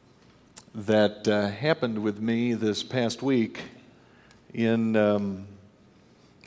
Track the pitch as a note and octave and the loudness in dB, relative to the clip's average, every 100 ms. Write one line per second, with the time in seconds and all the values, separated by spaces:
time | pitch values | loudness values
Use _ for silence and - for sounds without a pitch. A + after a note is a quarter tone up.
0 | _ _ - - _ - - A2 G#2 G#2+ | _ _ -20 -20 _ -20 -18 -8 2 4
1 | G#2 - A2+ G#2 G2+ G2+ D3 D#3+ B2 A2 | 4 2 0 2 0 -2 -2 0 0 -2
2 | G#2+ G2+ A2+ A2+ A#2+ A2+ G#2+ G2+ - C3 | -2 -2 -2 0 0 0 0 -2 -2 -2
3 | A#2 - C3+ C3 A2 - - - - - | -2 -2 0 2 2 -4 -14 -18 -20 -20
4 | - - - - - - A2+ A2+ A2+ A2 | -20 -20 -20 -20 -12 -2 0 2 2 2
5 | G#2 G#2 G2+ F#2+ G2+ - - _ - _ | 4 2 -2 -8 -12 -20 -20 _ -20 _
6 | _ _ - _ | _ _ -20 _